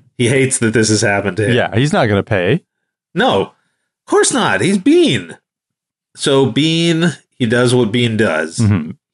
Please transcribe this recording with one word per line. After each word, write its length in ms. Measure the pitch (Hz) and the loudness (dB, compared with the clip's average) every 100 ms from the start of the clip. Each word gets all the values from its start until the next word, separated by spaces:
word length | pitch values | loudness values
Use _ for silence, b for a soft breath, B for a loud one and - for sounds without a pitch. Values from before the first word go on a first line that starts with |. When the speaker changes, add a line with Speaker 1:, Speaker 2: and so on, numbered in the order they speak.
| _ - | _ -4
Speaker 1:
He 100 | 120 | 0
hates 300 | 135 131 - | 2 0 0
that 120 | 113 | 0
this 160 | 113 110 | 0 2
has 100 | 107 | 0
happened 340 | 110 101 98 90 | 0 -2 -2 -2
to 80 | 107 | -2
him. 60 | 120 | 0
Speaker 2:
Yeah, 180 | 85 | 0
he's 180 | 98 147 | -2 0
not 140 | 196 127 | 0 0
gonna 160 | 101 | 0
pay. 420 | - 101 90 147 - _ _ _ _ | 0 -2 0 -2 -4 _ _ _ _
Speaker 1:
No, 260 | 170 247 104 | -4 0 0
of 100 | - _ _ _ _ _ - | -4 _ _ _ _ _ -2
course 260 | 381 403 | 0 2
not. 280 | 269 170 95 | 0 0 0
He's 160 | 135 202 | 0 0
Bean. 580 | 226 339 330 123 85 80 _ _ _ _ _ _ _ | 2 2 2 0 -6 -16 _ _ _ _ _ _ _
So 320 | - - 139 135 | -8 0 2 2
Bean, 640 | 127 156 165 170 160 170 - _ - | 0 0 0 0 0 0 -2 _ -6
he 80 | 117 | -2
does 280 | 120 123 | 0 2
what 180 | 123 113 | 2 0
Bean 240 | 120 120 110 | 0 -2 0
does. 420 | 107 78 80 - | 0 -2 -4 0
Speaker 2:
Mm-hmm. 340 | 110 101 76 - _ | 0 0 -2 -12 _